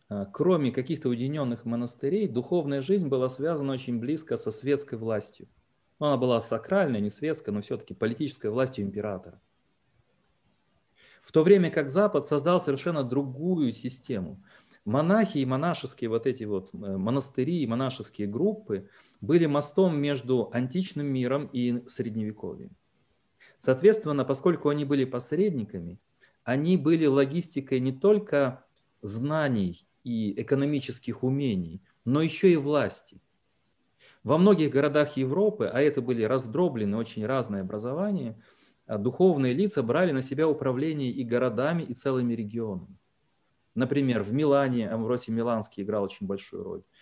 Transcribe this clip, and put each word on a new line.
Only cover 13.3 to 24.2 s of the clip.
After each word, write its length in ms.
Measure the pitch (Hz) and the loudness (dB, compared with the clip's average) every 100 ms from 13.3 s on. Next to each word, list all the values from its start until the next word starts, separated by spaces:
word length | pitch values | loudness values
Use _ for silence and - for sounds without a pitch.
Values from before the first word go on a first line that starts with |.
| 127 170 175 131 | -4 -2 0 0
систему. 720 | 113 123 - - 110 87 95 - - _ _ | -2 -8 -10 -8 -6 -6 -12 -20 -20 _ _
Монахи 540 | 104 120 165 214 208 147 | -2 0 2 2 2 0
и 60 | |
монашеские 640 | 127 131 170 - 131 - 117 | -2 0 -2 -4 -8 -6 -2
вот 180 | 113 131 | -2 -2
эти 180 | - | -4
вот, 260 | 107 98 95 | -4 -6 -6
э, 40 | - | -12
монастыри 840 | 101 95 101 135 131 - 131 175 | -6 -4 -2 -2 -2 -4 -2 -2
и 40 | 117 | -2
монашеские 640 | 117 131 131 104 - 101 | -2 -4 -6 -10 -8 -6
группы 600 | 113 196 208 - 98 - - - - | -2 -2 -2 -6 -6 -8 -20 -20 -8
были 260 | 101 170 165 | 2 2 4
мостом 520 | 143 143 - 185 151 | 0 0 2 2 2
между 480 | 143 135 120 127 - | 0 -2 0 0 0
античным 540 | 120 131 180 185 147 143 | -2 -2 -2 -4 -4 -2
миром 400 | 131 123 139 147 | 0 0 -2 -2
и 300 | 123 123 120 - | -2 -2 -2 -6
Средневековьем. 880 | - 117 110 107 107 90 65 - - _ _ _ _ _ _ - - | -8 -6 -4 -6 -8 -10 -10 -16 -20 _ _ _ _ _ _ -20 -4
Соответственно, 640 | - 131 196 220 151 143 | 0 6 6 6 2 0